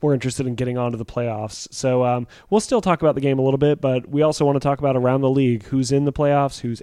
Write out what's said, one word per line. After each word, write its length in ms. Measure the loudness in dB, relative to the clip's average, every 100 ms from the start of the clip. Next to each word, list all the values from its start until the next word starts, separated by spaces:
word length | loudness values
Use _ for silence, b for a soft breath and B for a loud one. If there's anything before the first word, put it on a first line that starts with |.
more 120 | 0
interested 340 | 0 -2 -4 -4
in 80 | -4
getting 220 | -4 -2
on 140 | -4
to 60 | -4
the 60 |
playoffs. 640 | -6 -6 -6 -6 -8 -10 -14
So, 320 | -4 0 2 2
um, 200 | 0 -4 B B
we'll 120 | -2
still 180 | 0 0
talk 220 | 0 2
about 140 | 2 2
the 60 |
game 160 | 0 2
a 40 |
little 160 | 2 2
bit, 240 | 2 2
but 260 | 0 -2 -2
we 140 | 0
also 240 | 2 2 2
wanna 160 | 2
talk 180 | 0 0
about 160 | 0 2
around 240 | 2 2
the 100 | 2
league, 360 | 2 2 0 -2
who's 260 | -2 0
in 140 | 0 0
the 80 |
playoffs, 480 | 0 2 2 0 -4
who's 200 | -8 -8